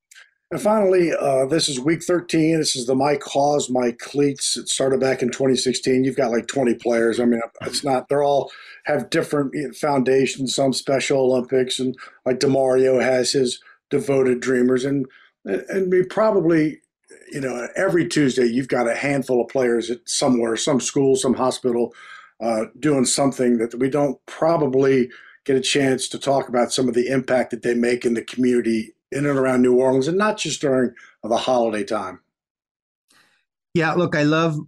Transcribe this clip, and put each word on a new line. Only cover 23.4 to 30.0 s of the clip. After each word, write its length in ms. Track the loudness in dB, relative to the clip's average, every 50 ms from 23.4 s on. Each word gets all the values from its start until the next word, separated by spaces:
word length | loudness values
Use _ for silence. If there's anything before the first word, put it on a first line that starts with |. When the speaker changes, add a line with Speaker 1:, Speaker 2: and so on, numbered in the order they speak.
| 0 2 2 2
Speaker 1:
that 180 | 0 -2 -2
we 100 | -2 -2
don't 300 | 0 0 0 0 0 -2 -6 -12
probably 840 | -12 -4 0 0 2 2 2 0 2 2 2 4 4 4 4 2 0 -4 -18 -20 -20 -20 _ -4
get 120 | 0 0
a 40 | 0
chance 460 | 0 0 0 0 2 2 0 -2 -4
to 100 | -8 -8
talk 320 | -6 -2 0 0 0 -2 -2
about 240 | 0 0 0 0 0
some 140 | -2 0
of 80 | 0 2
the 100 | 0 0
impact 460 | 0 0 -2 0 0 0 0 0 -2
that 100 | -6 -6
they 140 | -2 -2 0
make 280 | 0 0 0 0 0 0
in 120 | 0 -2
the 80 | -2 -4
community 720 | -8 -4 -2 0 2 2 2 2 0 -2 -2 -4 -6 -14 _ _ -8
in 140 | -6 -4 -2
and 140 | 0 0 0
around 240 | 0 2 2 4 4
New 120 | 4 4
Orleans, 320 | 4 4 4 2 2